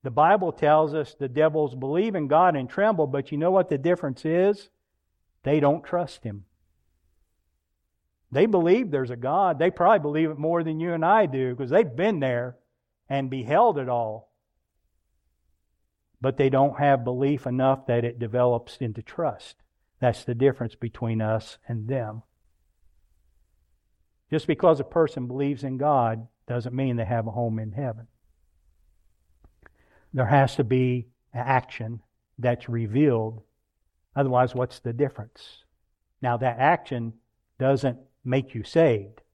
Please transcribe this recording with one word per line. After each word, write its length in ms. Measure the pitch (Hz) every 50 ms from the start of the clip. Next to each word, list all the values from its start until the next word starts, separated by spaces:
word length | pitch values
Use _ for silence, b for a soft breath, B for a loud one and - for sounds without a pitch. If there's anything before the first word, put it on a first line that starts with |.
The 80 | - 135
Bible 420 | 117 143 151 170 208 214 185 165
tells 420 | - - 156 147 151 156 160 147 147
us 200 | 160 143 - -
the 140 | _ 139 131
devils 460 | 123 147 151 160 151 156 151 135 123
believe 400 | 131 127 135 151 175 214 226 202
in 120 | 175 147
God 300 | 135 147 160 180 180 160
and 120 | 139 127 120
tremble, 380 | - - 202 220 214 165 151
but 240 | 135 131 139 135 -
you 80 | 156 143
know 120 | 156 180
what 180 | 185 190 175 180
the 100 | 151 139
difference 460 | 135 170 180 175 - 143 123 - -
is? 460 | 156 165 175 185 202 208 202 - _ _ _ _ _ _ _ _ _ _ _ _ _ _ _
They 180 | _ 135 147 156
don't 240 | 143 143 151 156 -
trust 400 | - - 175 175 - - - -
him. 200 | 113 101 101 95 _ _ _ _ _ _ _ _ _ _ _ _ _ _ _ _ _ _ _ _ _ _ _ _ _ _ _ _ _ _ _ _ _ _ _ _ _
They 140 | 123 135 190
believe 440 | 226 214 180 165 170 185 240 262 185
there's 200 | 147 135 131 120
a 60 | 127
God. 420 | 120 117 131 151 190 202 185 160 135
They 120 | 160 185
probably 260 | 185 - 175 185 220 196
believe 320 | 147 147 147 156 165 156
it 80 | 156 143
more 240 | 151 160 170 170
than 160 | 160 160 156 156
you 140 | 165 175
and 120 | 170 160 160
I 220 | 175 208 220 208
do, 300 | 151 135 135 131 127 127
'cause 140 | 123 135 120
they've 260 | 147 202 226 151 117
been 240 | 135 180 220 214 156
there 380 | 139 131 123 120 123 127 120 _ _ _ _ _ _ _ _ _ _ _
and 200 | 139 139 135 131
beheld 480 | 131 135 117 113 147 185 240 233 180
it 120 | 143 131 123
all. 420 | 123 120 117 110 107 104 _ _ _ _ _ _ _ _ _ _ _ _ _ _ _ _ _ _ _ _ _ _ _ _ _ _ _ _ _ _ _ _ _ _ _ _ _ _ _ _
But 160 | 123 135 127
they 140 | - 135 135
don't 280 | 131 131 139 143 135 -
have 260 | 147 143 139 127 117
belief 420 | 123 127 123 139 139 147 131 -
enough 400 | 131 123 127 131 135 135 131 -
that 180 | - 120 120 117
it 140 | 120 120 120
develops 580 | 120 110 110 123 123 123 120 117 117 - -
into 260 | - 131 113 104 117
trust. 540 | 113 - - - 165 143 110 - - - - _ _ _ _ _ _ _ _ _
That's 240 | 131 123 - - -
the 100 | - 120
difference 400 | 117 131 139 123 - 123 113 -
between 460 | _ - 117 - - 120 113 113 110
us 380 | 110 107 110 110 - - - _ _
and 220 | - 120 113 107 113
them. 340 | 135 131 117 107 110 113 _ _ _ _ _ _ _ _ _ _ _ _ _ _ _ _ _ _ _ _ _ _ _ _ _ _ _ _ _ _ _ _ _ _ _ _ _ _ _ _ _ _
Just 160 | 156 156 -
because 340 | - 165 - - 170 160 139
a 40 | 139
person 420 | - - 170 160 147 - 135 123
believes 380 | 123 127 135 139 143 143 117 143
in 140 | 135 131 127
God 500 | 143 151 147 131 120 113 113 113 117 - _ _ _
doesn't 280 | - 123 123 110 123 123
mean 220 | 131 135 131 120
they 80 | 120 113
have 220 | - 123 113 110
a 60 | 113
home 260 | 104 123 120 117 110 110
in 140 | 110 110
heaven. 340 | 95 120 143 127 110 113 117 _ _ _ _ _ _ _ _ _ _ _ _ _ _ _ _ _ _ _ _ _ _ _ _ _ _ _ _ - _ _ b b b b b b b b b b
There 140 | - 131 123
has 300 | 104 143 139 135 131 -
to 80 | - 135
be 440 | 107 127 127 127 127 123 123 113 _ _ _ _ _
an 120 | - 120 123
action 540 | 131 131 127 - - - - 117 110 120 110 _ _ _ _ _ _ _ -
that's 300 | 120 123 120 - - -
revealed. 760 | 117 117 113 104 107 135 151 147 123 113 110 110 113 110 _ _ _ _ _ _ _ _ _ _ _ _ _ _ _
Otherwise, 380 | 135 143 131 127 123 127 120 -
what's 260 | 123 127 123 - -
the 120 | _ 120
difference? 720 | 117 117 147 135 - - 107 110 _ - - - - - _ _ _ _ _ _ _ _ _ _ _ _
Now, 160 | - 123 120
that 220 | 117 127 127 117 117
action 560 | 131 151 175 170 - - 143 120 117 113 113 _ _ _ _ _ _ _ _ _
doesn't 400 | 131 131 139 123 143 131 117 - - _ _ _ _
make 300 | 127 123 135 131 - -
you 100 | 117 98
saved. 580 | - - 165 165 147 117 104 98 101 110 - _ _